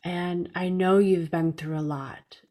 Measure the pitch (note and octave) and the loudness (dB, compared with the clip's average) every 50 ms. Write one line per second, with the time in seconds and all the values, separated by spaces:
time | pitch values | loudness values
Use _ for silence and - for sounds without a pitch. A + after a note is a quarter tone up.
0 | - F3 F3+ F3 F3 F3+ F3+ F3 E3+ - - F3+ F#3 F#3 F#3 F#3 F#3 F#3 F#3+ G3 | -8 -6 -6 -4 -4 -2 -4 -4 -6 -6 -6 -4 -4 -2 0 2 4 4 6 6
1 | G3+ F#3+ F#3+ F3 E3 D3+ - E3 E3 E3 D#3 - D3+ D#3 D#3+ D#3 D3+ D3+ D3 C#3 | 6 6 4 2 0 -2 0 0 0 0 -2 -2 -6 -6 -4 -4 -2 -4 -4 -6
2 | C3+ C3 - - _ _ - _ _ _ | -8 -10 -14 -16 _ _ -20 _ _ _